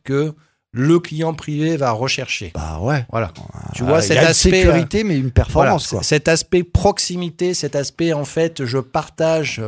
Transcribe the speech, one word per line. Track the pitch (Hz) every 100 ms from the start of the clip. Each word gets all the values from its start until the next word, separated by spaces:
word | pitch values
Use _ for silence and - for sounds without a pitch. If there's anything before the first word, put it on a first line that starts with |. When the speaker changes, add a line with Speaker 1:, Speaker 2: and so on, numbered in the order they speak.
Speaker 1:
que | - 139 151 151 _ _ _
le | 117 139 170
client | 170 156 160
privé | 156 - 147 156 160
va | 131
rechercher. | 110 131 - 123 - 90
Speaker 2:
Bah | 80 78 78
ouais. | 107 147 117
Speaker 1:
Voilà. | 117 101 -
Speaker 2:
Ouais, | - - -
Speaker 1:
Tu | -
vois, | 127 156
Speaker 2:
il |
y | 196
Speaker 1:
cet | 151
Speaker 2:
a |
une | 165
Speaker 1:
aspect, | 160 185
Speaker 2:
sécurité, | 185 185 165 156 202
Speaker 1:
euh, |
Speaker 2:
mais | 214 147
une | 131
performance, | - - 151 139 156 -
Speaker 1:
voilà, | 101
Speaker 2:
quoi. |
Speaker 1:
c-, | - 156
cet | 170
aspect | 160 - 180
proximité, | 175 - 202 202 - 180 175 160 180 175
cet | 147 143
aspect, | 135 - 170
en | 147
fait, | 139 165 165 165 127
je | 135
partage | 120 156 - - 160 160 139 -